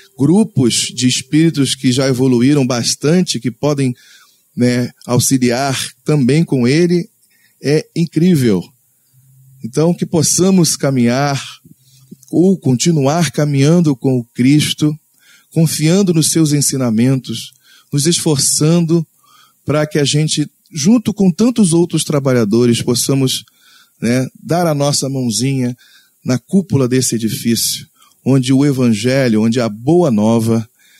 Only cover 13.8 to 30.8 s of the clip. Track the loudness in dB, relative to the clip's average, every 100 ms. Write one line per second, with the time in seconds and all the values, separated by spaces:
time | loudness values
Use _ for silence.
13.8 | 2 0 -2 -2 -4 0 2 2 2 -2
14.8 | -2 -4 _ _ _ _ _ -2 0 0
15.8 | 2 2 2 0 0 0 0 0 -2 -2
16.8 | 0 2 2 0 -4 -12 -14 -20 _ _
17.8 | _ -2 0 0 0 0 0 0 2 2
18.8 | 2 0 -2 _ _ _ _ _ -4 -2
19.8 | -2 0 0 0 -2 -2 -6 _ _ -2
20.8 | 2 2 0 0 0 2 0 2 2 2
21.8 | 0 -2 -2 -2 0 0 2 2 2 0
22.8 | -2 -2 -2 0 -2 -4 -10 _ _ _
23.8 | _ _ -4 -2 -4 -10 -4 -2 0 0
24.8 | -2 -2 -4 -4 -4 -2 -2 -2 -4 -6
25.8 | _ _ _ _ -4 -4 -2 -2 0 0
26.8 | 0 0 0 -2 -4 -4 -2 -2 -4 -8
27.8 | -12 _ _ _ 0 0 2 2 2 0
28.8 | 0 0 0 0 0 2 0 0 -4 -4
29.8 | 0 2 2 2 2 2 0 -2 -4 _